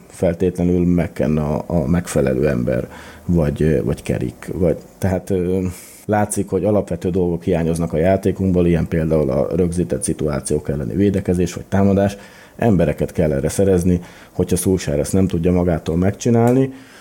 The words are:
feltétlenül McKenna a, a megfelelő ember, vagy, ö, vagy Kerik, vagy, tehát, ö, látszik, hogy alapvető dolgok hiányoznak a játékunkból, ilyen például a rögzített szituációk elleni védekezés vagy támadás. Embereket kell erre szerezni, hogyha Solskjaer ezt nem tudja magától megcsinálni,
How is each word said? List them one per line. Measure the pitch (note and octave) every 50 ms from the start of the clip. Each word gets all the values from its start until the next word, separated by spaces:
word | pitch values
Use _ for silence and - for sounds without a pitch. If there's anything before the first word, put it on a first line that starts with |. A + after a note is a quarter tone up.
| - -
feltétlenül | - - - F2+ E2+ E2+ F#2+ F2+ F2 - F2 F2 F2 F2+ F2
McKenna | F2 F2 F2 E2 E2+ - - - C#2 D2+ D#2 D2+ D2 D2+ C2+
a, | - -
a | - E2+ C#2+ C2
megfelelő | E2+ F2 E2+ - - D#2+ C#2+ C2+ C2 B1+ C#2+ D2+
ember, | C2+ A#1+ A#1+ B1 B1+ B1+ - - - - - - - - -
vagy, | - F2 E2+ D#2 D2 C#2+ C#2
ö, | D2+ D#2 D#2 C2 A1+
vagy | A#1 D2 -
Kerik, | - - A#1+ A1+ B1+ A#1+ - - - - -
vagy, | D#2+ F2+ E2+ - - - - - -
tehát, | - F#2+ F#2 F#2 F2+ -
ö, | G2+ F#2 F2+ F2 F#2 F#2+ F#2 F2+ F2 - - - - - -
látszik, | - G#2 G#2 G#2 G2+ - G#2 G2 -
hogy | - F#2+ E2+
alapvető | G#2 G#2+ G2+ F#2+ - F2+ E2+ - F#2+
dolgok | E2+ F#2+ F2+ F2 F2 E2+ -
hiányoznak | G2 F2+ D#2+ E2 D#2+ E2 E2 E2+ E2 -
a | D2+
játékunkból, | D#2 F#2 F#2+ F#2+ - G2 F#2 - F#2+ F#2+ F2+ F2+ F2 F2
ilyen | F2 D#2+ E2 -
például | - E2 D#2+ D#2+ D#2 D#2+ D2+ C2+
a | B1+ C#2+ C2 G1+ -
rögzített | - F#2 E2+ E2+ F2+ F2 E2+ - - -
szituációk | - D#2 - - D#2 C#2+ C2+ - - D2+ D2+ - -
elleni | C#2+ C#2+ C#2+ A#1 G#1+
védekezés | D#2 G2+ G2+ F#2+ F#2+ F#2 - F#2 F2 F2+ E2+ -
vagy | - - -
támadás. | - G2 G2 G2+ G2 G2 G2 G2+ G2+ - - - - - - - -
Embereket | - - - G#2 E2+ E2+ D2 C#2+ - D2+ D2
kell | - - E2+ D2+
erre | D2 C#2 C#2 D#2
szerezni, | - - G2 F#2+ F#2+ F2 E2+ F#2 F2+ F2 - - - - - -
hogyha | - - F2+ - F#2+
Solskjaer | E2+ - G2 F#2+ F2+ - - C#2+ C#2+
ezt | D2 - -
nem | F#2+ F#2+ F2+
tudja | F2+ E2+ E2 F2+
magától | F2+ F2+ F2 F2+ E2+ D#2 - - D#2 E2+
megcsinálni, | F2+ F#2+ G#2+ - - B2 A#2 A#2 A#2 A#2+ B2 C3+ C3+ C3 C3 - - - - -